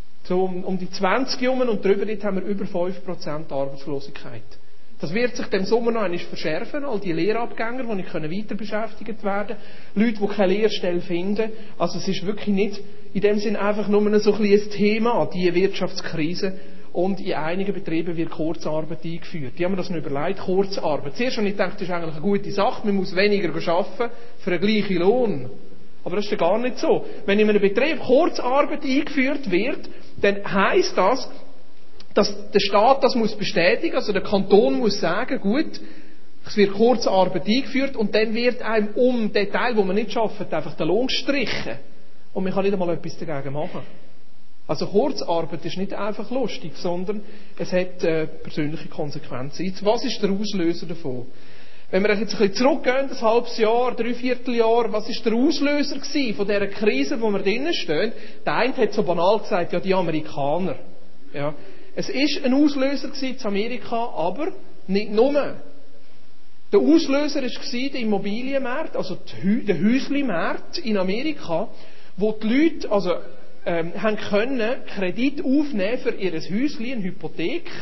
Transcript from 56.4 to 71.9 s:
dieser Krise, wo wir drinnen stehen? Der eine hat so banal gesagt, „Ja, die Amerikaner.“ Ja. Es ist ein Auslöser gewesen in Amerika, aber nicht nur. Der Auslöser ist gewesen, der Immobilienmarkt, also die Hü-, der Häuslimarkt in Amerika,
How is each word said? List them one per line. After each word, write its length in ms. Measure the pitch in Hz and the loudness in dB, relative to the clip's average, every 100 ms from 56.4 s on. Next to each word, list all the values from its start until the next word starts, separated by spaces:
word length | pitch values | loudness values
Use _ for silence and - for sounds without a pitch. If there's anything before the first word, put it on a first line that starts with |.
| 202 | 0
dieser 220 | 202 196 | 0 0
Krise, 520 | - 214 262 277 262 | 2 2 2 0 0
wo 80 | 226 | 0
wir 100 | 196 | 0
drinnen 340 | 190 233 311 | 0 0 0
stehen? 380 | - - 151 226 - - - - | -2 0 0 0 -2 -4 -2 0
Der 80 | |
eine 220 | 156 233 277 | 0 0 2
hat 160 | 214 | 0
so 100 | - | 0
banal 380 | 180 175 180 214 | 0 2 4 2
gesagt, 320 | - 190 170 | 2 0 0
„Ja, 80 | 180 | 0
die 140 | 190 | 2
Amerikaner.“ 800 | 185 170 156 104 123 139 165 185 127 - - - - - | 2 2 0 -2 -2 0 0 0 -2 -4 -4 -4 -4 -4
Ja. 200 | 147 147 147 - - - - | -2 -2 -2 -4 -4 -4 -2
Es 120 | 170 | -2
ist 360 | 254 294 - | 0 0 2
ein 100 | 254 | 2
Auslöser 540 | 269 294 277 269 285 254 | 4 4 4 0 0 -2
gewesen 280 | - 262 - | -2 -2 -2
in 80 | 214 | -2
Amerika, 640 | 202 233 247 - 233 233 - | 0 0 -2 -2 -2 -2 -2
aber 320 | 170 190 349 - - - - | -2 0 -2 -2 -4 -4 0
nicht 240 | 196 208 | 0 2
nur. 420 | 208 269 285 180 107 - - - - - - - - - - - | 4 4 4 0 -2 -4 -4 -4 -4 -4 -4 -4 -4 -4 -4 2
Der 80 | 202 | 2
Auslöser 600 | 254 320 269 277 294 294 | 6 4 4 2 2 0
ist 160 | 247 - | -2 -2
gewesen, 320 | - 240 269 | -2 -2 -2
der 80 | 262 | -2
Immobilienmarkt, 960 | 220 196 202 220 262 277 247 277 311 - | 0 0 0 -2 -2 -2 -2 -2 -2 -2
also 180 | 190 | -4
die 320 | 175 - 113 180 | -4 -4 -2 0
Hü-, 180 | 233 | 2
der 160 | 202 143 | 2 2
Häuslimarkt 1000 | 202 262 - 285 262 170 214 - - - | 4 2 2 0 0 0 0 -2 -2 -2
in 180 | 220 208 | 0 0
Amerika, 720 | 185 220 302 - - 165 233 - - | 2 0 -2 -2 -2 -2 -2 -2 -4